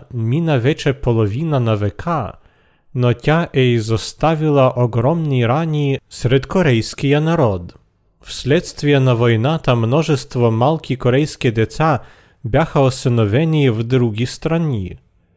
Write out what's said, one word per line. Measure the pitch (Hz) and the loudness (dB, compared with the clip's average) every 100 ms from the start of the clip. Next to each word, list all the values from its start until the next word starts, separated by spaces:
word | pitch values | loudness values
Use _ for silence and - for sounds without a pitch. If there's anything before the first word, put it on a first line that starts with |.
| - | -8
мина | 120 113 131 165 139 | -6 -2 -2 0 0
вече | 123 - 147 | 0 0 -2
половина | 131 131 113 104 117 165 143 | -2 0 0 0 -2 -2 0
на | 117 107 | 0 0
века – | 104 - 175 160 104 - _ _ _ _ _ 127 | -2 -4 -6 -4 -6 -12 _ _ _ _ _ -2
но | 123 | 0
тя | 120 - 160 170 | 0 0 0 0
е | 143 | 0
изоставила | 127 120 107 110 - - 151 156 156 143 131 120 | 2 2 0 -2 -4 -4 -2 0 2 4 2 2
огромни | 123 117 120 170 156 131 117 | 0 0 0 0 0 0 0
рани | 135 165 151 143 131 - | 0 -2 -2 -2 -2 -6
сред | - 117 135 131 | -6 0 0 0
корейския | 190 160 117 110 - 139 143 | 0 2 2 0 -4 0 0
народ. | 160 165 123 95 87 - _ _ _ _ | 2 2 0 0 -8 -20 _ _ _ _
Вследствие | - - 127 160 170 - 147 143 | -14 -8 0 0 -2 -4 2 2
на | 131 117 | 4 4
войната | 120 113 123 160 - 120 | 2 2 0 -2 0 0
множество | 113 143 160 139 - 127 117 | 2 0 0 -2 -2 0 0
малки | 110 131 160 - 131 | 2 0 0 -4 -4
корейски | 127 131 151 - 127 | 0 2 0 -2 -2
деца | 113 110 - 160 143 - - _ _ 113 | 0 -2 0 0 0 -4 -20 _ _ -2
бяха | 131 160 156 | 0 0 2
осиновени | 135 131 131 117 107 117 165 156 135 | 2 2 0 2 2 2 2 2 2
в | 110 | 0
други | 117 131 120 104 120 | 0 0 0 -2 -6
страни. | - 160 165 160 117 90 - _ _ _ | -4 -4 -2 -2 -4 -6 -12 _ _ _